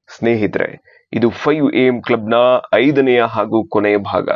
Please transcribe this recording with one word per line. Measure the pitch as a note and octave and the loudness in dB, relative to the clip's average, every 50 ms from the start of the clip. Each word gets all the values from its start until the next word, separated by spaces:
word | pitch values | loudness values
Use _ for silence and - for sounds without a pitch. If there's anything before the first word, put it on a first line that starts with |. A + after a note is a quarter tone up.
| _ - - - | _ -20 -12 -4
ಸ್ನೇಹಿತರೆ, | - A#2 A#2 A2+ G#2+ F#2 - - - - - - _ _ _ _ _ _ - | -2 0 0 0 0 -2 -2 -4 -4 -4 -6 -12 _ _ _ _ _ _ -4
ಇದು | - A2+ A#2 | 0 0 0
ಫೈವ್ | G2+ - - D3+ D3 D#3 D3 C3+ - | 0 -2 -2 -2 0 0 0 0 2
ಎ | A2 B2+ | 2 2
ಎಂ | B2+ B2 A#2 G#2 | 2 0 0 -2
ಕ್ಲಬ್‌ನ | - A#2+ A2+ A2 G#2+ A2+ A#2 A#2+ B2+ B2+ A#2+ - - - | -2 -2 -2 -2 0 0 2 4 4 2 0 0 0 0
ಐದನೆಯ | G#2+ B2 C#3+ D3+ C#3 C3+ C3 B2 B2 A#2 | 2 2 2 2 2 2 2 2 2 2
ಹಾಗೂ | A2+ A2+ A2 G#2 G#2+ A2 A2 G#2+ - | 0 -2 -4 -4 -2 -2 -2 -2 -2
ಕೊನೆಯ | - A2 G2+ G#2 G#2 | -2 0 0 2 0
ಭಾಗ | G2+ G2+ G2 G2 F#2+ G2 - - | 0 -2 -2 -4 -4 -2 -4 -4